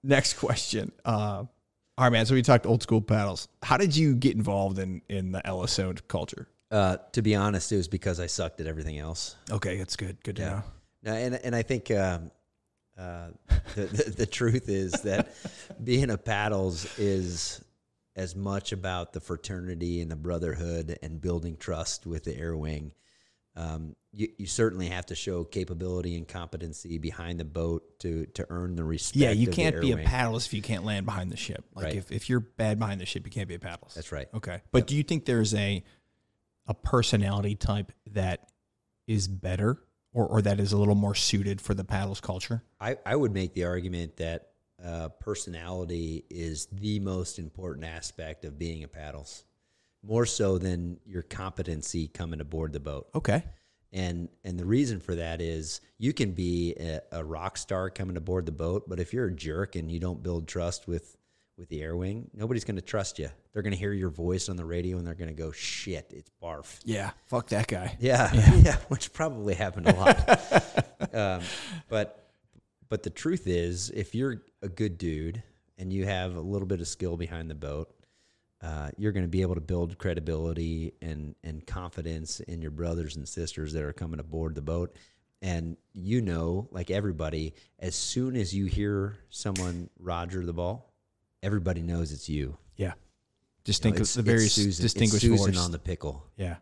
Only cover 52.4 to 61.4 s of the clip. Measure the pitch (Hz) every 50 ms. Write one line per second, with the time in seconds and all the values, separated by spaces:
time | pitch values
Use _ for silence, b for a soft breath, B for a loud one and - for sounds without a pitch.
52.4 | 76 71 78 80 80 78 71 73 69 76 71 69 - _ - 156 - - 104 147
53.4 | 170 b b b b b b b b _ - 95 92 90 87 85 85 82 _ _
54.4 | _ 98 90 87 87 92 110 131 143 123 113 92 - - 90 82 82 82 82 82
55.4 | 85 82 82 80 78 76 - - b b b b 104 131 143 - 123 101 90 85
56.4 | 90 87 87 87 87 85 - - 78 82 78 78 - - - 85 78 78 80 78
57.4 | 85 95 - - - - 101 92 92 95 - - 95 92 90 87 82 90 90 92
58.4 | 87 78 80 71 80 85 90 104 - - 92 87 90 - - 123 127 101 90 71
59.4 | 78 78 76 85 98 - - 90 80 80 82 82 87 90 90 - - 95 87 85
60.4 | 80 78 - 90 85 87 87 - - - 87 85 - - - _ _ _ _ _